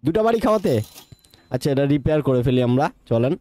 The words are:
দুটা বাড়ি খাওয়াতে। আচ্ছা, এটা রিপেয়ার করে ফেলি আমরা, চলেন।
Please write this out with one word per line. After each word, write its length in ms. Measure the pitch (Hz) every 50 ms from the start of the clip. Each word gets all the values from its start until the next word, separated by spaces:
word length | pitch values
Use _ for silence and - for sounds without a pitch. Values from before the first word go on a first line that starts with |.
| 120
দুটা 180 | 151 175 214
বাড়ি 180 | 220 226 226 226
খাওয়াতে। 400 | 196 208 220 214 180 180 127 107 107 - - - - _ - - _ _ _ _ _ -
আচ্ছা, 200 | 131 123 - 147
এটা 160 | 135 135 143
রিপেয়ার 360 | 139 147 143 123 156 156 151
করে 200 | 139 139 127 123
ফেলি 200 | 120 139 127 127
আমরা, 280 | 123 120 123 131 151 - - _ _ -
চলেন। 280 | 117 113 120 135 180 -